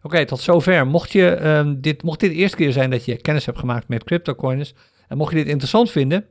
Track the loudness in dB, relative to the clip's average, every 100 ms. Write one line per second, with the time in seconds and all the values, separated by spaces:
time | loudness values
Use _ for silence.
0 | 0 0 0 -4 2 2 4 2 2 0
1 | 2 2 4 2 2 2 0 -2 -4 -4
2 | -6 -2 -2 2 0 2 0 2 0 -2
3 | -4 -6 -2 -2 -2 -6 -4 -4 -4 -8
4 | -2 -4 -4 -4 -4 -4 -6 _ _ _
5 | _ -6 -2 -2 -2 -4 0 2 2 2
6 | 0 -2 -4